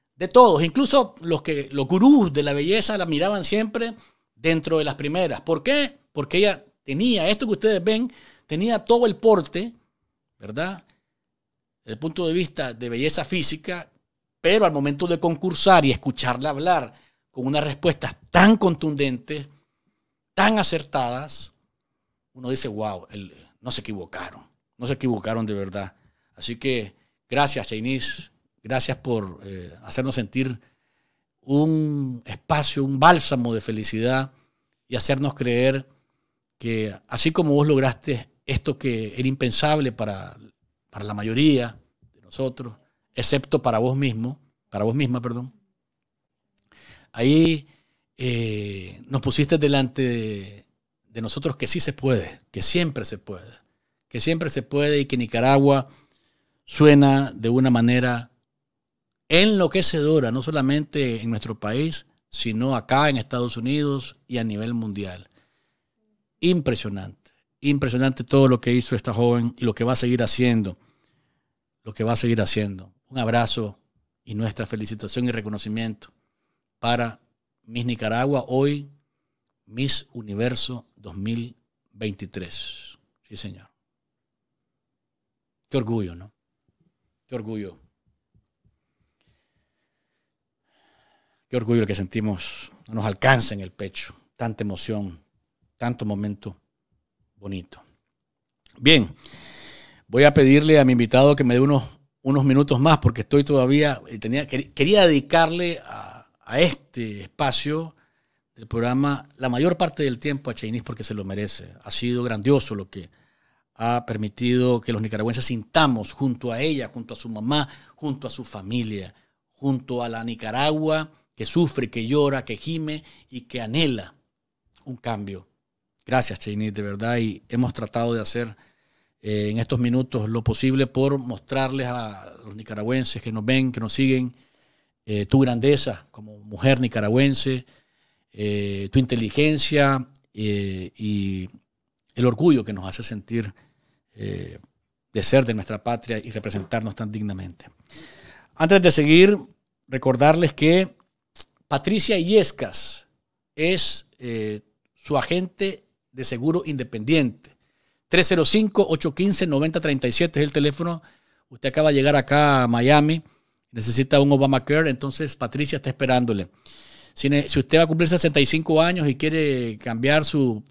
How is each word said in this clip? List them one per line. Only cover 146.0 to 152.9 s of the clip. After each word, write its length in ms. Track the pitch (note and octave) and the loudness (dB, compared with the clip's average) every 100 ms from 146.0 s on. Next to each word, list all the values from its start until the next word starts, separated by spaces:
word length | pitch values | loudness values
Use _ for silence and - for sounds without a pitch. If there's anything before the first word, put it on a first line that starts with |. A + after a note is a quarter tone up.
| A2 G#2+ | -6 -10
y 100 | - | -8
representarnos 640 | A2 G#2 G2+ F2+ A#2 A2 F#2 | -10 -8 -8 -6 -6 -6 -8
tan 160 | G#2+ | -10
dignamente. 540 | G#2+ G#2 F#2+ F#2 - - _ _ - - - - - _ - | -8 -8 -8 -12 -16 -20 _ _ -20 -20 -20 -20 -20 _ -4
Antes 260 | D#3+ G3 | 4 6
de 100 | F3 | 6
seguir, 460 | D3+ D3 E3 F#3+ G#3 - _ _ _ _ | 6 6 8 8 6 -4 _ _ _ _
recordarles 640 | C3 C3+ B2 C#3+ D#3+ E3 | -2 0 4 6 6 2
que 420 | - D3+ F3+ F#3+ - _ _ _ - - _ _ | 2 4 4 2 -6 _ _ _ -20 -20 _ _
Patricia 460 | C#3 - G#3 G#3 G3+ | -4 0 0 2 0
Illescas 920 | E3+ G#3+ F3 - A2 - - | 4 4 4 -2 -6 -6 -6